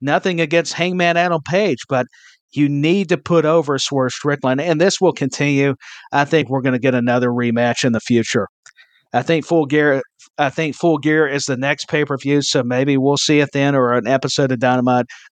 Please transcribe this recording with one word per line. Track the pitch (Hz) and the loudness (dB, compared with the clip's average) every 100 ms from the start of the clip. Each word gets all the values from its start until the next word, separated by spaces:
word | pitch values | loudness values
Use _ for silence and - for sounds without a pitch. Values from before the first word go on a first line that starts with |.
Nothing | 135 165 190 170 | -2 -2 0 -2
against | 160 165 156 | 0 0 -2
Hangman | - 170 185 175 170 | -2 -2 0 0 2
Adam | 175 165 139 | 0 -2 -2
Page, | 180 208 131 - | 0 0 -2 -2
but | 135 123 _ - _ _ | -2 -2 _ -20 _ _
you | - 147 | -2 0
need | 143 151 196 180 | 2 0 0 0
to | 165 | -4
put | - 170 | 0 2
over | 151 165 143 135 | 4 2 0 -2
Swerve | - 139 127 | -2 -2 -2
Strickland, | - 147 143 135 131 | -2 -4 -2 0 0
and | 165 156 | 0 2
this | 185 - | 2 2
will | 185 | 0
continue. | - 139 - 147 139 139 135 - - - | 0 -4 -2 0 2 0 -2 -8 -20 -4
I | 143 | -2
think | 143 160 139 | 2 0 0
we're | 135 | -2
gonna | 131 127 | 0 0
get | 131 123 | 0 0
another | 120 123 123 | 2 0 0
rematch | 120 120 117 120 117 | 0 0 0 0 0
in | 135 | 0
the | 113 | -2
future. | - 120 113 120 98 _ _ _ _ _ _ | 2 0 2 -2 -4 _ _ _ _ _ _
I | - | -4
think | 139 165 135 | 0 -2 0
Full | 170 147 | 0 2
Gear, | 147 147 135 - _ - - | 2 2 0 -4 _ -14 -4
I | 143 | -2
think | - 160 | -2 -4
Full | 131 175 156 | -2 0 0
Gear | 143 156 151 | 2 2 2
is | 139 | -2
the | - 131 | -4 -4
next | 135 147 - | -4 -4 -4
pay-per-view, | 151 147 139 139 143 | -4 -2 -4 0 0
so | 139 147 | 0 -2
maybe | 120 127 139 135 | 0 0 0 2
we'll | 131 143 | 2 0
see | - 151 | 2 2
it | 143 | 2
then | 143 139 139 | 0 0 2
or | 123 | 2
an | 123 110 | 0 0
episode | 131 135 - 139 | 0 0 -2 -2
of | 127 | 0
Dynamite | 123 127 123 123 123 - - | 0 2 2 0 0 -8 -10